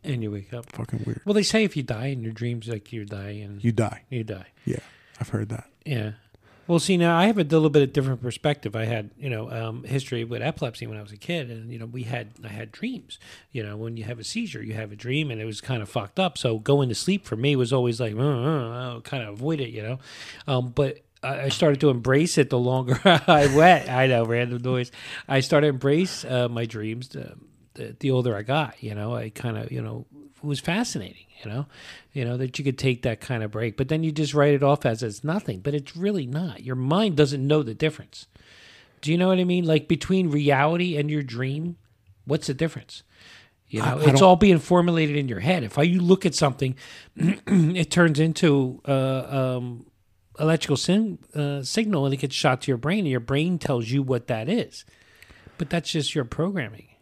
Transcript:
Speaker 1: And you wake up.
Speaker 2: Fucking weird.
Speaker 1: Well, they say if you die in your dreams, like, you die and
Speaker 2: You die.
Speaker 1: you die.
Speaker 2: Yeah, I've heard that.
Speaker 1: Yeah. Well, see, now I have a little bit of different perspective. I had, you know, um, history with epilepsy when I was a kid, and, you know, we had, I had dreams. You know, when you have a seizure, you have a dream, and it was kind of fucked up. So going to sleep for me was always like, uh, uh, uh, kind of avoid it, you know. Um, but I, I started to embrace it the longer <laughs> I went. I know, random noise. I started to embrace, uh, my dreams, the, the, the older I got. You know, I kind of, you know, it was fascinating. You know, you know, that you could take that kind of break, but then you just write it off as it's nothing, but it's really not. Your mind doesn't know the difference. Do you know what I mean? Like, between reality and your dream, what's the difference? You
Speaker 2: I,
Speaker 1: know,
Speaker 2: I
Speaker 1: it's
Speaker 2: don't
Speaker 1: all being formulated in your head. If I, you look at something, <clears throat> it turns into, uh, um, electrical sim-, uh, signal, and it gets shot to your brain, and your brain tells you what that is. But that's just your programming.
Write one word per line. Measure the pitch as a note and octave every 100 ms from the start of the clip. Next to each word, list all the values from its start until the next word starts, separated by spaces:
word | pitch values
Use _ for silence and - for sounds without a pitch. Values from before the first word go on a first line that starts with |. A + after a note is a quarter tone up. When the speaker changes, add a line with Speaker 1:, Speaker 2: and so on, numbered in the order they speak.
Speaker 1:
And | - B2+
you | G#2+
wake | G2+ G2
up. | A#2+ -
Speaker 2:
Fucking | - A2+ A#2 A2+
weird. | A2+
Speaker 1:
Well, | -
they | G#3
say | G3+ A3
if | G#3+ -
you |
die | C3 A2 C3
in | C#3
your | A2+
dreams, | A2 A#2+ A#2+ A2
like, | A2+ -
you | A#2 G#2
die | G2+ G2 G#2
and | G2+ G2+
Speaker 2:
You | A2+
die. | A2 G#2+ - _
Speaker 1:
you | B2+
die. | A2 F#2+ F#2 _ -
Speaker 2:
Yeah, | - - - _ -
I've | -
heard | G#2+ G#2+
that. | A2+ - _ -
Speaker 1:
Yeah. | C3 G#2+ A2 _ _ _ _ -
Well, | E3+
see, | - F#3
now | E3+ E3
I | G3
have | G#3+
a |
little | D3+ D#3+ D#3
bit | D3
of | C3+
different | D3 C3+ B2
perspective. | A#2+ - D#3 C#3+ A2
I | A2 A2
had, | A#2 G#2+ -
you | C#3
know, | A2+ A2
um, | A#2 A2+ A2+
history | - C3+ C3 A#2+
with | A2+ A#2
epilepsy | A#2 - C3+ A2 A#2
when | G#2+
I |
was | G#2
a | G#2
kid, | - E3+ B2+
and, | A2+ A2+
you | A#2+
know, | A2+
we | B2
had, | A#2 B2 G#2+ -
I | A2+
had | G#2 A2+
dreams. | - A3+ B3+ - - - - _
You | B2+
know, | G#2 G#2
when | A#2 A#2
you |
have | G#2+ A#2+
a |
seizure, | G#2+ A3+ A3+ C3
you | A2
have | A2 G#2+
a | G2+
dream, | A#2 C#3 D3+
and | A2+
it |
was | A2 G#2+
kind | - B2
of | G#2
fucked | B2+ G2 -
up. | F#3 -
So | B2+ A2+
going | A2 C#3+ C3+
to | A2
sleep | - G3
for | - A2
me | C3+
was | C#3 A#2+
always | C3+ B2 A2+
like, | A#2+ G#2+
uh, |
uh, | C#3+ C3 C3 D#3+ A#2 A#2+ B2+ A#2
uh, |
kind | - C#3
of | A2
avoid | G#2 C3+ D#3+
it, | B2
you | A2+
know. | G#2+ C3 - - - - -
Um, | C3 B2+
but | A#2 C#3 - _ _
I, | B2+ C3+
I | C3+
started | - F3 C#3
to | D3+
embrace | B2 A#2 C3+ E3 -
it | C3
the | B2+
longer | B2 C3 B2+ B2+
<laughs> |
I | G3+ E3 - D#3 C#3+
went. | C3+ E3+ E3 B2+
I | B2+ C3
know, | B2
random | A2+ A#2 A#2+ A#2+
noise. | B2 B2+ B2 - - - -
I | C3+
started | C3+ D#3 D3+
to |
embrace, | C3+ C#3 D3+ F#3 -
uh, | - B2+ B2
my | A#2 A#2
dreams, | A2 G#2+ A#2 B2+
the, | C#3 - - - _ _
the, | - A#2 A#2+
the | C3+
older | B2+ B2 G#2
I |
got. | G#2+ C#3+ C#3 -
You | A2+ G#2
know, | G#2+
I | A#2 A2+
kind | - A#2+ A2
of, | A2+
you | B2+
know, | A2 A2+ A#2 C#3 - _
it |
was | D3 C#3
fascinating. | - F3+ A#3+ D3 F#2+ - _ -
You | G#2+
know, | A2+ C#3+ - - - _
you | C#3+
know, | A#2+ B2
that | C3 B2+
you |
could | C#3 C3+
take | C3+ B2+
that | C3 A2
kind | - B2
of | G#2+
break, | G#2+ A#2 -
but | C3
then | D#3
you | D#3+
just | D3+ D3
write | D3 D3
it | C#3+
off | C#3 C#3+ B2+
as | A2+
it's | A#2+ G#2
nothing, | D3 F#3 - G2
but | G2+
it's | C#3+ C#3
really | E3 F#3+ G3+
not. | B2+ C#3 F3+ A2
Your | B2 B2+
mind | C3 E3+ A3 D3
doesn't | D3 C#3 C3+
know | D3+
the | B2+
difference. | G#2+ D#3 - - - - _ _ - - - _ _
Do | D3
you | E3+
know | F#3
what | F#3
I |
mean? | F3+ F3+ E3+
Like, | D#3 D3+
between | D#3+ - F#3+ F3+
reality | D3 C#3+ C#3 D3 E3+ F3+ D3+
and | D3
your | D3+
dream, | C#3 A#2 C3 C#3+ E3+ E3+ _ _ _ _
what's | - D#3 -
the |
difference? | C3 D#3+ C3 - - _ _ - - _ _ _
You | G#2+
Speaker 2:
I, | C3
Speaker 1:
know, | C3+
Speaker 2:
I |
Speaker 1:
it's | D3+ C3+
Speaker 2:
don't |
Speaker 1:
all | F#3+ F3+
being | G3+ E3
formulated | - F3+ F3 E3+ D3+
in | D3 C#3
your | G#2
head. | A#2 F3+
If | A2 -
I, |
you | D#3+ F3+
look | F3 F#3+
at | F3
something, | C#3+ D3+ B2+ C3 C3 - -
<clears throat> | - -
it | - - - F#3+ D#3 F3+ D#3
turns | - E3+ C#3+
into, | D#3+ D#3 E3+ C#3+ B2+ B2+ -
uh, | C3+ C3 C3 B2+ C3+ C3 B2+
um, | B2 A#2+ - _ _ _ _ -
electrical | D#3 D#3+ - C#3+
sim-, | - F#3+ A3 F3 -
uh, | D3+ C#3+ C#3+
signal, | C3 - A3 F3 C#3
and |
it | C3+
gets | C#3
shot | - D3 B2+
to | -
your | B2
brain, | C3 G3+
and | F3
your | B2+
brain | A#2 C#3 E3 F3+
tells | - B2+ A2
you | C3+
what | C3+ B2 -
that | A2+ A#2
is. | A3+ - - - _ _ _ - - - _
But | D#3
that's | F3 -
just | E3 C#3
your | D#3
programming. | A#2+ - E3+ G3 A2+ G#2+ - _